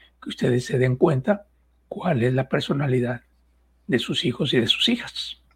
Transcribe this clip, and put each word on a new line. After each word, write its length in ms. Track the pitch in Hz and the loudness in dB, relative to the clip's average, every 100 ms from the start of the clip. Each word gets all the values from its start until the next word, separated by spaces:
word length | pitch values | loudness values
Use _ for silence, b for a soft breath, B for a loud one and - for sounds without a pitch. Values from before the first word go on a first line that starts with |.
| b _ | b _
que 60 | - | -14
ustedes 360 | - 135 123 | -4 0 0
se 140 | - 127 | 0 0
den 180 | 127 127 | 2 4
cuenta 500 | 170 131 208 202 - _ _ _ _ | 4 4 0 -2 -4 _ _ _ _
cuál 340 | - 180 135 | -6 -2 2
es 100 | 123 | 2
la 160 | 127 131 | 2 0
personalidad 720 | 143 - 139 143 127 120 123 - _ _ _ _ _ - | -2 -2 -2 0 0 0 -4 -12 _ _ _ _ _ -2
de 120 | 127 | -2
sus 260 | - 139 | 0 -2
hijos 280 | - - 143 | -2 -2 0
y 60 | 123 | 2
de 60 | 110 | 2
sus 220 | - - | 0 0
hijas. 540 | 240 - - - - _ | 0 -4 -10 -12 -14 _